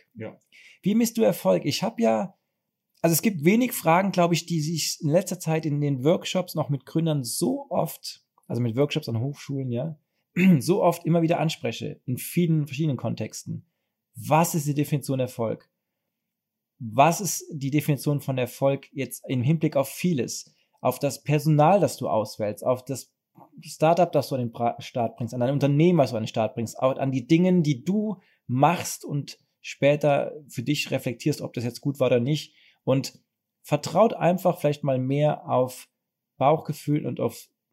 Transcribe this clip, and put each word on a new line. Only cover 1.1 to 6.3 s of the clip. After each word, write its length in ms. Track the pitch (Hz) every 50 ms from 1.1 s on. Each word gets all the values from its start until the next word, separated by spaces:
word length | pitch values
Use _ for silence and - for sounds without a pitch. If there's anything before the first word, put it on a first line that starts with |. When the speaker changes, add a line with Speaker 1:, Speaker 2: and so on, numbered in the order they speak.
| - 226
Speaker 2:
du 60 | 226
Erfolg? 420 | 208 185 - - 185 185 170 147
Ich 160 | 147 135 -
hab 180 | 180 214 - -
ja, 360 | 226 220 220 220 202 175 - _ _ _ _ _ _ _ _ _ _ _ _ _
also 120 | - 165 165
es 80 | 151
gibt 240 | - 226 208 156 135
wenig 260 | 170 208 226 262 240
Fragen, 400 | - - - 165 160 175 196 202
glaub 220 | 180 180 170 170 175
ich, 120 | 160 -
die 140 | - 170 160
sich 400 | 147 156 175 151 - - - -
in 80 | - 147
letzter 300 | 147 180 190 - 185 -
Zeit 260 | - 160 160 160 156
in 140 | 156 143 143
den 240 | 147 143 143 127 123
Workshops 500 | 147 180 196 - -